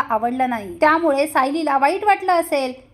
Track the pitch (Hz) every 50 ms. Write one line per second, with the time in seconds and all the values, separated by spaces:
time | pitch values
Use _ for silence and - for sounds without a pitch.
0 | 277 - 233 214 226 240 254 262 262 247 240 220 202 185 170 170 208 202 214 220
1 | 339 311 269 277 294 302 302 294 262 277 285 330 311 294 269 269 269 285 359 381
2 | 415 415 392 392 381 381 359 339 330 330 311 277 262 254 254 262 - _